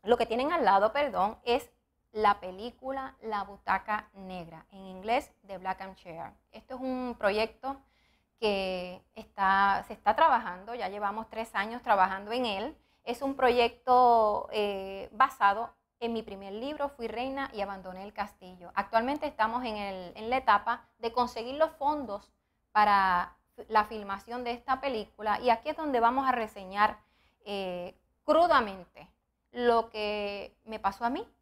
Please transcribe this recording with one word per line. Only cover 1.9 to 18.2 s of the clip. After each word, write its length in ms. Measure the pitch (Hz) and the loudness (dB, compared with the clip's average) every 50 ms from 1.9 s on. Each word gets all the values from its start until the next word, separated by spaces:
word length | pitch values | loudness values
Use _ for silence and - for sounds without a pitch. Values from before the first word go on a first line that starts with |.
| _ _ _ _ | _ _ _ _
la 280 | _ 214 214 202 202 - | _ 2 4 4 4 2
película 760 | - 185 185 190 214 240 240 _ 254 262 269 269 262 269 - _ | -2 -14 -12 -12 -12 -14 -14 _ -10 -8 -8 -8 -8 -12 -14 _
La 220 | - 220 214 202 196 | -10 -6 -6 -6 -6
Butaca 680 | 196 196 196 _ - 190 190 190 - 214 214 214 _ | -8 -14 -14 _ -2 -2 -2 -2 -4 -6 -6 -6 _
Negra, 540 | _ 196 190 190 185 180 165 160 170 165 - _ | _ -18 -14 -12 -10 -12 -12 -12 -16 -18 -20 _
en 120 | 202 190 190 | _ -20 -18
inglés, 480 | 190 185 185 190 220 233 277 294 - _ _ _ | -16 -16 -12 -2 0 0 0 0 -4 _ _ _
The 100 | 196 196 | -16 -16
Black 240 | 180 185 185 190 - | -10 -6 -6 -6 -6
Arm 140 | 190 196 190 | -8 -16 -16
Chair. 380 | _ _ 180 160 165 165 - - _ _ _ | _ _ -16 -14 -14 -14 -14 -16 _ _ _
Esto 220 | _ 220 _ _ 262 | _ -20 _ _ -12
es 60 | 247 | -8
un 340 | 262 262 254 254 254 247 240 240 | -6 -6 -6 -4 -6 -8 -8 0
proyecto 640 | - 202 202 214 220 220 - _ - 262 277 - _ _ _ _ _ _ _ _ _ _ _ _ | 0 0 2 2 0 -2 -4 _ -10 -10 -10 -10 _ _ _ _ _ _ _ _ _ _ _ _
que 640 | 233 214 202 196 190 185 185 180 180 180 180 190 _ _ _ | 0 0 0 0 -2 -4 -4 -6 -6 -10 -12 -16 _ _ _
está, 680 | - 214 _ _ - 196 190 196 196 202 196 196 - 202 | -20 -20 _ _ 0 2 4 4 6 4 4 2 0 -2
se 80 | - 214 | -8 -14
está 200 | - _ 202 208 | -2 _ 0 4
trabajando, 600 | - 330 320 269 226 - 185 180 185 190 220 240 | 6 6 6 6 4 0 -4 -10 -10 -12 -12 -8
ya 160 | 247 202 185 | -6 -6 -6
llevamos 400 | 196 208 208 196 202 220 226 - | -6 -4 -4 -4 -4 -6 -10 -10
tres 240 | - 220 233 - - | -8 -10 -10 -4 -4
años 260 | 208 196 220 226 247 | -4 -4 -2 -6 -8
trabajando 520 | - 262 220 196 185 190 190 196 202 208 | 2 2 4 4 6 4 2 -4 -6 -4
en 120 | 226 254 254 | -4 -2 -2
él. 320 | 226 202 190 214 277 320 _ _ _ _ _ _ | -2 -2 -4 -4 -6 -10 _ _ _ _ _ _
Es 180 | - 240 - | -8 -6 -4
un 120 | 277 269 277 | -4 -6 0
proyecto, 1120 | 269 262 247 240 247 233 233 233 _ _ 254 254 247 254 240 233 233 220 214 208 - - - | 4 4 4 6 6 4 2 2 _ _ 4 6 8 8 8 8 6 6 4 2 0 -4 -4
eh, 580 | - 220 208 202 202 190 190 190 196 196 196 - | -2 -2 0 0 -2 -4 -6 -8 -10 -12 -12 -14
basado 600 | - 208 254 285 - - 208 202 202 214 233 233 _ _ _ _ _ _ | 2 2 2 2 2 2 4 4 4 2 -4 -8 _ _ _ _ _ _
en 120 | 240 233 | -6 -4
mi 100 | 233 220 | -4 -4
primer 300 | 226 220 202 196 196 196 | -6 -8 -12 -14 -12 -12
libro, 360 | 196 214 240 277 302 302 285 277 | -10 -8 -8 -8 -6 -4 -6 -6
Fui 180 | 277 - 233 | -6 -8 -8
Reina 440 | 226 233 226 247 262 269 277 277 - | -8 -6 -6 -6 -6 -6 -6 -8 -8
y 80 | - 214 | -6 -6
Abandoné 420 | 196 196 196 190 185 185 185 185 | -6 -6 -6 -12 -12 -14 -14 -12
el 100 | 196 208 | -14 -14
Castillo. 580 | - - | -8 -10